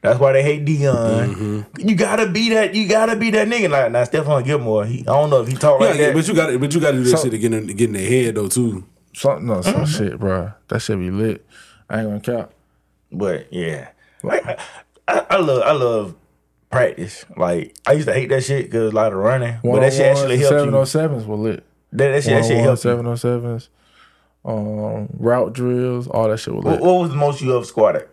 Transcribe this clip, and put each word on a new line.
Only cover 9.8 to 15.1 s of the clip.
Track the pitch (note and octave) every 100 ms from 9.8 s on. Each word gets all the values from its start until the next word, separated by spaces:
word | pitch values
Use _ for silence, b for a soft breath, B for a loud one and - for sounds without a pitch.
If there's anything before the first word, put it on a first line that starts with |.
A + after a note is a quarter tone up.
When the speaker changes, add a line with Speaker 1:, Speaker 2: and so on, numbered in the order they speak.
| D3+
Speaker 3:
shit, | E3 G2+ -
bro. | G2 F#2 F2+ - _
That | A2
shit | - G#2
be | F2+
lit. | G2 A2 G#2 _ b b b _
I | A2
ain't | A2
gonna | G#2
cap. | G#2 A#2+ - _ _ _ _ _ _
Speaker 1:
But | E2+ G2 D#2+ -
yeah, | F2+ E2+ D2 B1 _ b b
like, | - - -
I, | - B B _ _
I, | -